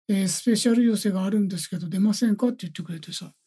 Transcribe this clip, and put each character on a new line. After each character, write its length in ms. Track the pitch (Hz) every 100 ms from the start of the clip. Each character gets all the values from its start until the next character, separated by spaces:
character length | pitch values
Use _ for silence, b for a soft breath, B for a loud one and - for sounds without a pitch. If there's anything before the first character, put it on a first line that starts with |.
| -
え 160 | 196
ー、 40 | 190
ス 140 | -
ペ 140 | - 220
シ 120 | 240
ャ 60 |
ル 100 | 233
寄 120 | 233 208
せ 140 | 208
が 140 | 190
あ 60 | 190
る 100 | 214
ん 80 | 196
で 80 | 180
す 120 | -
け 100 | 170
ど、 100 | 170
出 100 | 185
ま 160 | 208
せ 160 | 208 233
ん 60 | 202
か？」 120 | 247
っ 20 |
て 80 | 247
言 80 | 170
っ 20 |
て 100 | -
く 100 | 165
れ 80 | 160
て 120 | 160
さ、 200 | - - _